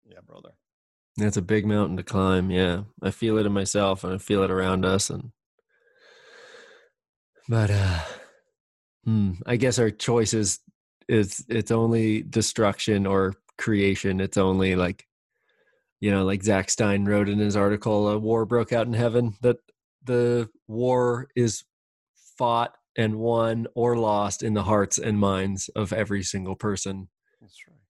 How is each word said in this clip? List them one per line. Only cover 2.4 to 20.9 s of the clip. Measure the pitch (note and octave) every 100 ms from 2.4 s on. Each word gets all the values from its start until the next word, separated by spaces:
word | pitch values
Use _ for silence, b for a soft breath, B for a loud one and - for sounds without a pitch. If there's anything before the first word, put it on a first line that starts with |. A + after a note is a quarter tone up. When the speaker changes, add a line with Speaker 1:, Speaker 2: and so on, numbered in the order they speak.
| F#2
Speaker 2:
yeah. | F2+ F#2 F2 G#2+ -
I | F#2+
feel | - A2+ A2
it | G#2
in |
myself, | G2+ F#2+ G2+ G2 F#2
and | F2+
I | F#2
feel | - G2+
it | F#2+
around | F#2 F#2 F#2
us, | F#2 F#2+ -
and, | - B2 _ _ _ _ B B B B B B B B B B B B B _ _ _ _ -
but, | A2+ G#2
uh, | G2+ F#2+ F2 B B B B B _ _ _ _ _
hmm, | - A2 G2+ F2+ -
I | B2
guess | C3 A#2+
our | A2+
choice | G2+ - A#2+ G#2+
is, | A2+ G#2 - _ _ _ _ -
is | A2+ G2+ - -
it's | A#2 G#2
only | A2+ A2+ A#2 A2 G#2+
destruction | - A2+ G#2+ - G#2+ F#2+ - G#2 G2
or | G2 F#2+ G2+ _ -
creation. | - G#2 G2 F#2+ G2 F#2
It's | F#2+ -
only, | F#2+ F#2+ F#2+ F2+
like, | F2+ - - _ _ _ _ _ _ _ _ _
you | G#2
know, | G2
like | F#2+ G2
Zach | G2 G2 F#2+
Stein | - A2 G2+ G2+
wrote | G#2 G2+
in | G#2
his | G#2 G2+
article, | G2+ G#2 A2+ G#2 G#2
"A | G#2
war | A2 A2+ A2
broke | A#2+ A2+
out | A#2+ A2+
in |
heaven," | A2+ A#2+ A#2 A#2+ G2+
that | B2 A#2+ _ _ _ _
the | B2 B2 A#2+ A#2+ A2+ _ -
war | A2 B2